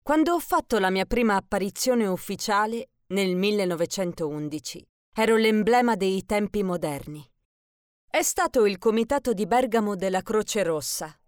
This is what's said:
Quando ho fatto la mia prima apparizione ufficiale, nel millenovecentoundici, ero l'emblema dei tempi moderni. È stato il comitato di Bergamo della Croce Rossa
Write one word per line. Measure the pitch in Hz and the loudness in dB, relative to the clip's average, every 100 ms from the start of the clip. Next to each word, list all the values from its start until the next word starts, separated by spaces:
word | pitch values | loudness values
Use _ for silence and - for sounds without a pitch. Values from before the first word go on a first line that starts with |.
Quando | - 311 320 | 2 2 4
ho | 339 | 0
fatto | - 339 - 220 | 0 -2 0 0
la | 190 | 2
mia | 190 185 | 0 0
prima | 233 226 196 | 0 2 0
apparizione | - 202 196 - 254 247 208 | 0 -4 -4 -2 0 2 0
ufficiale, | 180 - 196 - 202 214 226 - _ _ | -2 -6 -8 0 0 0 -4 -10 _ _
nel | 190 190 180 | -2 0 0
millenovecentoundici, | 196 208 185 165 175 - 180 175 156 151 151 151 - - - _ _ | 0 0 0 -2 -2 -2 -4 -4 -6 -4 -6 -8 -10 -16 -20 _ _
ero | - 220 226 | 0 2 4
l'emblema | 220 214 208 247 240 214 | 4 4 4 4 4 2
dei | 190 190 - | 0 -2 -2
tempi | 208 208 208 | -2 0 -2
moderni. | 185 175 160 139 - 151 - _ _ _ _ _ _ _ _ | -2 -2 -4 -6 -12 -16 -20 _ _ _ _ _ _ _ _
È | 311 | -2
stato | 339 - 330 262 208 | -2 0 0 4 2
il | 190 | 2
comitato | 226 220 226 285 254 | 0 2 0 0 0
di | 196 208 | -2 2
Bergamo | 240 262 226 208 196 | 2 2 0 0 -2
della | 190 185 | -2 -2
Croce | - 214 208 214 | 0 -2 0 -2
Rossa | 170 156 135 - 156 - | 0 -2 -4 -8 -8 -16